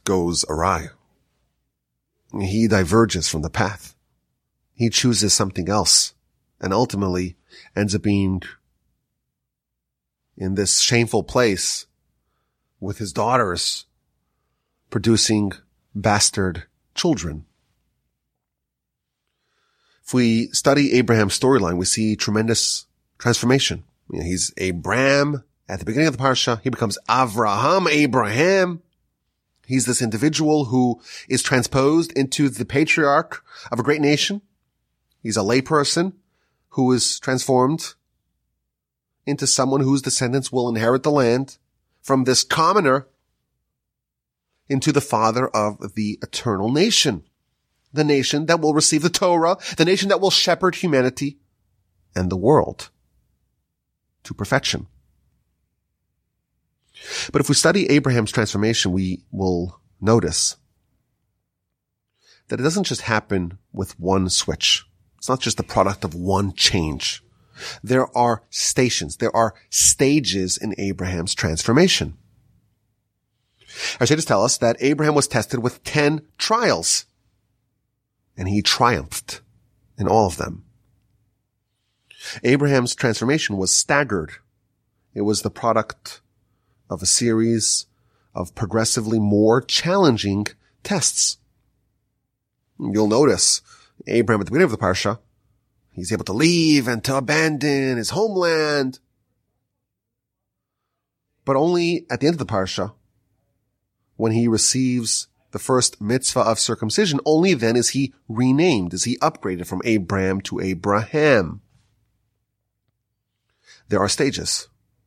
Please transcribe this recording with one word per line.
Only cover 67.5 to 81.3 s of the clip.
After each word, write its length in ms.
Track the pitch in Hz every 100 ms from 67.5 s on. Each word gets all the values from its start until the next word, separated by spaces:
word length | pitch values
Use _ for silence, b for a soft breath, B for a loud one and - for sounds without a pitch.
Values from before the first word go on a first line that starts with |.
| B B B
There 340 | 107 131 - 123
are 260 | 120 113 -
stations, 680 | - - - 127 - 76 -
there 180 | 113 110
are 180 | 113 b b
stages 880 | - - - 139 151 101 95 92 -
in 180 | 107 95
Abraham's 560 | 98 92 92 90 87
transformation. 800 | - 92 80 - 127 185 - 76 - _ _ _ _ _ _ _ _ _ _ _ _ _ _ B B B B
Our 60 | 123
sages 180 | 156
tell 180 | - 104
us 140 | 117 -
that 220 | 120 120
Abraham 340 | 135 147 151
was 140 | 147 -
tested 320 | 120 - 123
with 240 | 120 -
ten 380 | - 151 147 156 - -
trials, 640 | - 226 220 92 85 - - _ _ _ _ _ _ _ _ _ _ _ _
and 140 | - 92
he 140 | 104
triumphed 800 | - - 120 98 - - - - - _ _ _ _ -
in 100 | 98
all 180 | 107 101
of 120 | 73
them. 260 | - - - _ _ _ _ _ _